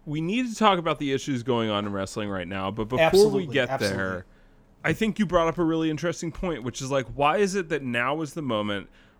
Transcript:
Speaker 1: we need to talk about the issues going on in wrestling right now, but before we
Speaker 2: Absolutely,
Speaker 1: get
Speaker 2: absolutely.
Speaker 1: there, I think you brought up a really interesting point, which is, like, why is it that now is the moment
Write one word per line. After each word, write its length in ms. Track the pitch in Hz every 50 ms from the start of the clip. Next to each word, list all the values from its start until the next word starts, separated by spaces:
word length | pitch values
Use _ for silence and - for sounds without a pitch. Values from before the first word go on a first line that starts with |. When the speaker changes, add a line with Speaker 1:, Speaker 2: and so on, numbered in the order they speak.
| -
Speaker 1:
we 160 | 160 147 156
need 300 | 160 170 208 247 254 240
to 40 | 220
talk 240 | - 220 214 190 175
about 200 | 160 170 151 -
the 140 | 151 139 135
issues 280 | 131 - - 143 123 117
going 280 | 127 123 117 113 110
on 160 | 104 101 104
in 60 | 104 101
wrestling 340 | 98 98 98 - 117 104 101
right 180 | 98 95 87 87
now, 220 | 95 95 95 98
but 200 | 104 110 110 104
before 100 | 127 127
we 40 | 160
Speaker 2:
Absolutely, 480 | 165 170 196 208 - - 202 185 147 127
Speaker 1:
get 160 | 139 127 120
Speaker 2:
absolutely. 260 | 131 131 113 101 95
Speaker 1:
there, 300 | 95 98 95 92 87 87 - - - - - _ - - _ - _ -
I 80 | 151 165
think 260 | - 220 220 175 -
you 60 | 214
brought 240 | 160 175 175 165 165
up 80 | 156
a 80 | 165 175
really 240 | 160 160 165 160 160
interesting 420 | 156 143 165 170 165 - - 170
point, 320 | - - - 185 160 120 117
which 200 | 123 117 - 139
is, 80 | 131
like, 160 | 139 135 127 123 117
why 240 | 127 139 147 160 208
is 160 | 208 196 180
it 160 | 202 180 160
that 120 | 165 143 139
now 380 | 127 120 120 120 127 143 160
is 140 | 160 143 -
the 80 | 170 151
moment 480 | 131 113 107 104 104 101 98 85 - - - - - _ _